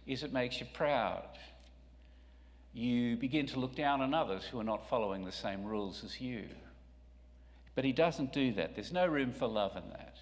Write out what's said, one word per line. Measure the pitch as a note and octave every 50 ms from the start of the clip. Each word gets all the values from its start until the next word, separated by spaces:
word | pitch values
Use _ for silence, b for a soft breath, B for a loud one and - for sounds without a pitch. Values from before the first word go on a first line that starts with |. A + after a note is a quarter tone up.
| B
is | - C3+ B2+
it | D3+ C#3+
makes | - C3 B2 B2 - -
you | B2 -
proud. | - - D#3+ D3 C#3+ B2 G#2+ F#2 F2+ F2+ - - - - - - - - - - - - - - - b b b b b b b b b b b b b b -
You | - A2+ A#2 B2 A#2+ A#2+ A#2+ A#2+ A#2
begin | A#2 C#3 C3 C#3+ D#3 C#3 C3
to | - C3
look | B2 B2+ -
down | - D3 C#3+ C#3+ C3+
on | C3+ C3 D3
others | E3 D3+ G#2 G2 F#2+ -
who | - - A#2+
are | A2
not | A2+ G#2+ G#2 - -
following | C3+ A#2+ A2 G2+ F#2+ G2 F#2+
the | F#2
same | F#2+ - - G#2 G2 F#2+ G2+
rules | G#2 A2 G#2+ G2+ F#2+ F#2 -
as | - G#2 - -
you. | B2+ B2+ B2 G#2+ F2+ - - - - - - - - - - - - - - - - - b b b b b b b b -
But | C#3 C3
he | C3+
doesn't | B2 C#3+ D#3+ E3+ - - C#3 A#2+
do | - B2+ C3+ B2+
that. | A2 F#2+ D#2+ - -
There's | G#2+ G#2 -
no | F3 F3+ F3+
room | F3 D#3 C#3+ C3+ B2
for | A#2 - C#3
love | A2+ A2 G#2+ G2+ F#2+ -
in | A2 - -
that. | - - - - - -